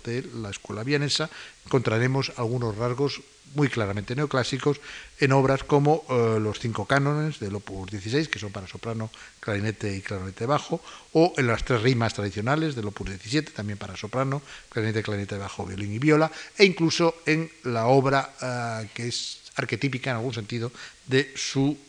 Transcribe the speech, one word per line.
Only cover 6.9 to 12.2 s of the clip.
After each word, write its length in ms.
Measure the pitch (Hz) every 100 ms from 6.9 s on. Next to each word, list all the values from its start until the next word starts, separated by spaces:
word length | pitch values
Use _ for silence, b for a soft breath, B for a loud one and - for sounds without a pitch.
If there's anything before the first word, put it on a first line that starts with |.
| 139 139 147 156 147
del 160 | 101 101
Opus 340 | - 95 92
dieciséis, 400 | 104 101 135 156
que 80 | -
son 140 | 104
para 160 | 98 92
soprano, 420 | - 117 113 110 B B B
clarinete 580 | - 104 107 101 107 98
y 40 |
clarinete 440 | - 98 95 92 117
bajo, 380 | 147 - 170 B B B
o 200 | 160 175 165
en 120 | 123
las 180 | 110 -
tres 160 | 123
rimas 320 | 113 123 113
tradicionales 640 | -